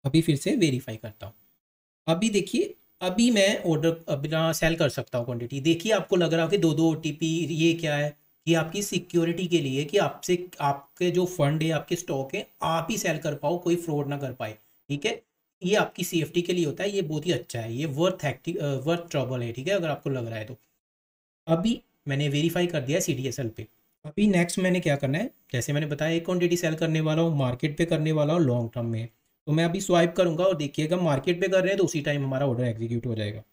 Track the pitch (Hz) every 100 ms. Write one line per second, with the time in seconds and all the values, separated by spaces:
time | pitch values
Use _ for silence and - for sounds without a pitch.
0 | 135 160 160 143 190 285 165 127 - 113
1 | 113 - 110 - _ _ _ _ _ _
2 | - 170 220 202 - 294 403 - _ _
3 | 185 190 240 214 196 233 180 151 165 165
4 | - 143 151 160 165 156 165 165 147 -
5 | - 123 120 120 117 135 147 165 214 208
6 | - 185 165 165 160 165 165 147 165 156
7 | 156 147 160 165 151 160 165 165 160 147
8 | 147 - _ _ 160 165 160 202 202 185
9 | - 175 165 170 175 170 139 135 151 196
10 | 151 - - 180 - - 143 139 - -
11 | 180 170 180 - 143 156 160 151 - 175
12 | - 139 135 196 - _ - 165 160 214
13 | 180 156 160 147 147 175 170 170 165 147
14 | 139 143 135 120 110 107 _ _ - 143
15 | 214 233 _ _ _ _ 180 208 170 -
16 | 180 170 151 175 175 180 151 139 202 202
17 | 156 151 175 151 - 120 113 117 156 135
18 | 185 185 147 127 - 175 143 135 139 170
19 | - 147 123 127 117 113 143 196 160 139
20 | 147 131 113 113 110 117 _ _ _ _
21 | _ _ _ _ - 165 220 233 _ _
22 | 143 139 147 143 165 180 180 160 127 165
23 | 185 127 131 117 117 - 110 _ _ _
24 | 151 175 208 180 175 - 185 180 165 143
25 | 131 151 247 _ _ 127 131 147 156 143
26 | 156 165 165 180 175 175 165 160 160 156
27 | 156 156 165 147 127 123 160 147 170 160
28 | 156 156 147 175 139 120 117 127 117 113
29 | 117 _ _ _ - 151 165 185 196 175
30 | 175 175 180 160 190 175 143 - 156 180
31 | 170 135 180 175 190 185 185 196 175 156
32 | 139 143 135 131 139 120 123 110 113 117
33 | 123 110 104 104 -